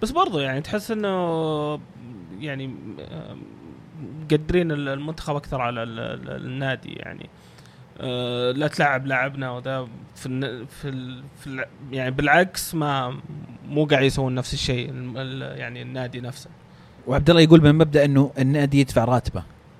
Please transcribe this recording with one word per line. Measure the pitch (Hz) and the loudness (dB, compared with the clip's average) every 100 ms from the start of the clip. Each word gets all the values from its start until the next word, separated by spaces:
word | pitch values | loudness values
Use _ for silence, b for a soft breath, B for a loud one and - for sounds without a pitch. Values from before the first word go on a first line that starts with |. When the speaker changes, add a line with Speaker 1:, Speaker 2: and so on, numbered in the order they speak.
Speaker 1:
بس | 220 | -2
برضو | 311 370 170 | 0 0 0
يعني | 135 135 | -2 -4
تحس | 156 208 202 | -4 -4 -4
إنه | 214 208 185 175 160 160 151 151 147 120 - 120 110 82 92 | -4 -2 0 0 0 -2 -2 -2 -6 -10 -18 -18 -16 -16 -12
يعني، | 147 135 135 87 - 71 | -10 -8 -10 -12 -14 -14
آه، | - 156 - 73 - - - - - 160 117 151 | -14 -14 -14 -16 -18 -20 -20 -20 -20 -16 -14 -8
مقدرين | 156 151 156 180 165 | 0 0 2 0 2
ال-، | 147 139 | -2 -4
المنتخب | 139 147 165 - 143 | -6 -6 -8 -6 -6
أكثر | - 139 | -4 -4
على | 120 123 | -2 -4
ال-، | 117 113 | -6 -6
ال-، | 117 127 127 131 127 | -8 -8 -10 -10 -8
النادي | 131 135 127 - | -4 -4 -4 -8
يعني. | - - - - - b b b b b - | -14 -14 -14 -16 -20 b b b b b -12
آه، | 131 123 123 123 123 | -6 -4 -4 -2 0
لا | 131 151 | 0 0
تلعب | - 147 131 135 | 2 2 2 0
لاعبنا | 131 135 139 131 | 0 -2 -4 -8
وذا | 123 131 135 123 - - - | -6 -6 -6 -6 -12 -18 -12
في | 135 | -8
الن-، | 127 135 120 127 - | -6 -6 -8 -14 -12
في | 143 | -10
ال-، | 131 127 127 135 - | -8 -10 -14 -16 -16
في | 143 | -12
ال-، | 131 123 - 139 | -8 -10 -12 -10
يعني | 131 127 | -4 -4
بالعكس | 131 143 160 185 - - 160 | 2 6 6 6 0 -6 -2
ما، | 151 139 123 131 - - - - - | 0 -2 -4 -6 -12 -14 -14 -16 -4
مو | 143 151 | 0 4
قاعد | 143 | 6
يسوون | 131 135 135 127 | 6 4 0 -2
نفس | 123 | -4
الشيء | 143 - 123 120 | -2 0 -2 -2
ال-، | 131 127 120 | -8 -8 -8
ال-، | 131 131 131 139 | -8 -8 -10 -10
يعني | 123 123 | -10 -10
النادي | 123 131 123 123 | -10 -8 -8 -8
نفسه. | 120 - - - - b b b - | -10 -12 -16 -20 -20 b b b -2
Speaker 2:
وعبد | 135 143 | 2 6
الله | 170 | 8
يقول | 156 165 | 10 10
من | 147 156 | 10 8
مبدأ | 160 147 143 | 6 6 6
إنه | 139 139 - | 6 4 2
النادي | 131 147 143 139 | 2 4 4 4
يدفع | 135 - 117 | 4 2 4
راتبه، | 123 - 92 80 - - | 2 0 -6 -8 -16 -20